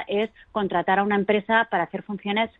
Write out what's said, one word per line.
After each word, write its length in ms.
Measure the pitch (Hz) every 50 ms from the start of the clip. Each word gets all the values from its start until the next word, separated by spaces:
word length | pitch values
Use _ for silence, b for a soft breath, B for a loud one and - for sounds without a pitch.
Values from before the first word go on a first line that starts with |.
| - -
es 200 | 202 202 220 220 B B B -
contratar 480 | - 220 202 180 180 175 170 - 190 190
a 60 | 202
una 100 | 208 208
empresa 540 | 202 196 196 214 208 202 - 226 226 226 -
para 140 | - 185 170
hacer 180 | - - 196 -
funciones 480 | - 208 190 - 202 202 214 226 220 -